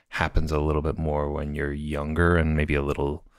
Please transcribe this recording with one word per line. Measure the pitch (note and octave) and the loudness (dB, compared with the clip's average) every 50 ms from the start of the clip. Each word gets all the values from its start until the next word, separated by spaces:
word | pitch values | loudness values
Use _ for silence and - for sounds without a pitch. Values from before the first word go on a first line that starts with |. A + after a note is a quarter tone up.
| _ _ | _ _
happens | - - F2 D#2 - - D#2 D#2 D#2 | -6 -4 -4 0 2 0 0 2 0
a | D2+ | 0
little | D2 D2+ D2+ D2+ D2 | 0 2 0 0 0
bit | D#2 - - | -2 -2 -2
more | D#2+ D#2 D2 D2 D2 D2 | -4 -2 -2 -2 -2 -2
when | D2 D2 D2 D2 D2 | -4 -6 -6 -6 -4
you're | D2 C#2+ C#2+ C#2+ | -4 -4 -4 -4
younger | D2 D2 D2+ D2 C#2+ D2 D2+ D#2 D#2+ F2 E2+ F2 | -6 -6 -6 -6 -6 -4 -4 0 4 4 6 6
and | E2+ D#2+ D#2+ D#2 | 6 4 4 2
maybe | D#2 D2+ D2 D2 | 2 2 2 0
a | C#2+ C#2 | 0 0
little | C#2+ C#2+ D2 C#2+ C#2+ D2 D2 - - _ | -2 -2 -2 -2 -2 -2 -4 -10 -18 _